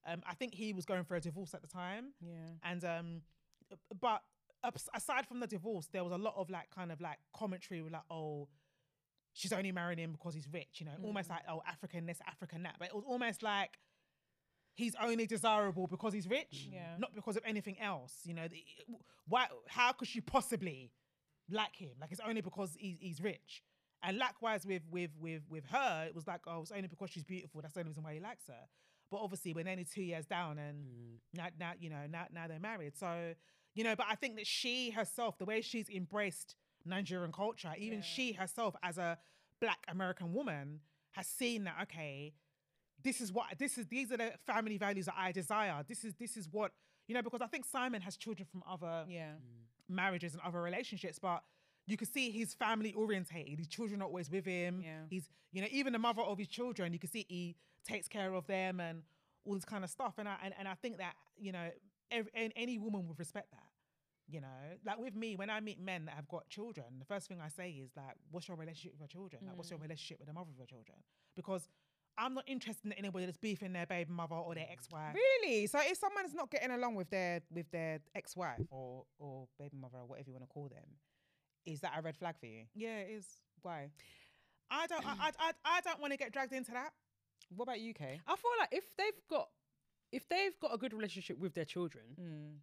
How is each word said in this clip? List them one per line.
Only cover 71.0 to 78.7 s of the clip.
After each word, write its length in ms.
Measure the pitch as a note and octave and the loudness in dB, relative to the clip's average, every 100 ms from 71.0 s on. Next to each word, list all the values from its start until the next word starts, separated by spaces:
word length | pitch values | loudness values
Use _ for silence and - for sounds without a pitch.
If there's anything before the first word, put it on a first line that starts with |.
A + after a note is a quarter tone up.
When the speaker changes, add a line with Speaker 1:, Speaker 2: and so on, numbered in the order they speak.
| - _ _ | -20 _ _
Speaker 1:
Because 360 | - F3+ F#3+ - _ _ _ _ - | -10 -2 -2 -2 _ _ _ _ -2
I'm 160 | A#3+ | 0
not 100 | C4 B3+ | 0 -2
interested 420 | C4 A3 A3 G#3 | -4 -4 -4 -4
in 40 | G#3 | -2
anybody 260 | G3 F#3 F3+ | -2 0 -2
that's 120 | - | 0
beefing 340 | A3 G3 F#3+ | 0 0 0
their 140 | F3+ E3+ | -2 0
baby 260 | F3 E3 | 0 0
mother 240 | F3 E3 E3 | 0 0 0
or 180 | E3+ | -2
their 140 | E3 D#3+ | -4 -6
ex-wife. 460 | F3+ - E3 D3+ F#4+ | -8 -10 -6 -2 8
Speaker 2:
Really? 500 | C5 C5 G4+ A3+ G#3 | 10 10 8 6 6
So 120 | C#4+ | 6
if 160 | D4 F4+ | 6 6
someone's 360 | G4+ G4+ F#4 | 2 2 -2
not 180 | D4 C#4+ | -2 0
getting 200 | C#4+ B3+ | 2 2
along 240 | B3 B3 G#3+ | 2 2 2
with 140 | F3 | 2
their, 320 | F#3+ F3+ E3+ E3+ | 2 4 2 -2
with 220 | E3 D#3+ | -6 -4
their 300 | E3+ D#3+ D#3 - G3+ | 0 0 0 -4 -8
ex-wife 440 | - - E3+ A#2+ | -6 -2 -2 0
or, 360 | E3+ | -2